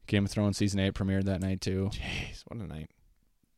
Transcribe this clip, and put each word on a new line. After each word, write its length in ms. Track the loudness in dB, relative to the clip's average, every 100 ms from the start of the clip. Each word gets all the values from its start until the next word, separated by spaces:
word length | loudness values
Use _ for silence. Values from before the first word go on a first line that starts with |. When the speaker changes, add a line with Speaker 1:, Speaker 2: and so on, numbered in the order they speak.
| 0
Speaker 1:
Game 180 | 2 2
of 60 |
Thrones 260 | 2 2 2
season 220 | 2 4
eight 140 | 2
premiered 300 | 2 2 2 2
that 160 | 0
night 200 | 0 -2
too. 280 | 0 0 0
Speaker 2:
Jeez, 500 | -2 -4 -4 -6 -10 -12
what 120 | -10
a 40 | -8
night. 240 | -10 -12 _ _ _ _ _ _